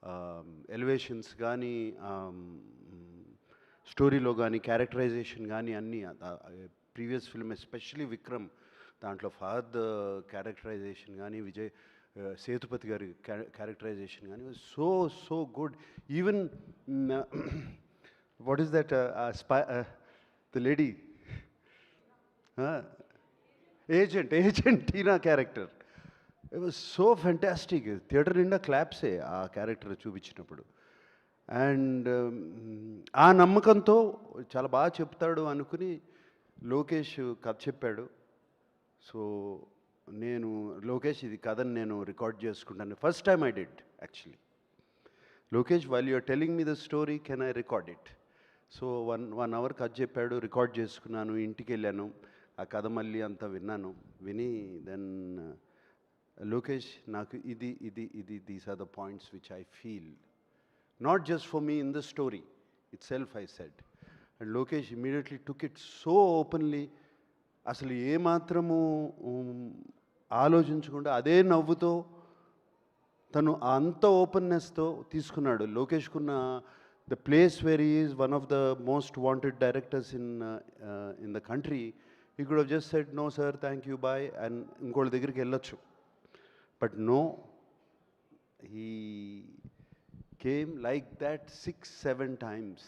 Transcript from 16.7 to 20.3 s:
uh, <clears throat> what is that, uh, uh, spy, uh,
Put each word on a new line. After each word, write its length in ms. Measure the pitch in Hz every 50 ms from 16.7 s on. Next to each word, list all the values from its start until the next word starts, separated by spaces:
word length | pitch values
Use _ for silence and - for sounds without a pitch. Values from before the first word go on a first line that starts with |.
| - _ _ - 139 269 - - 262
uh, 100 | - -
<clears throat> 340 | - - 147 - - - 156 135 - - - _ _ _ _ _ - _ _ _ _ _ _ 117 127
what 120 | 135 143
is 100 | 160 156 151
that, 140 | 160 151
uh, 460 | 151 147 131 127 123 - 104 120 120 107
uh, 40 |
spy, 320 | - - - 135 131 147 -
uh, 140 | 127 120 120 - - - _ - - - _ _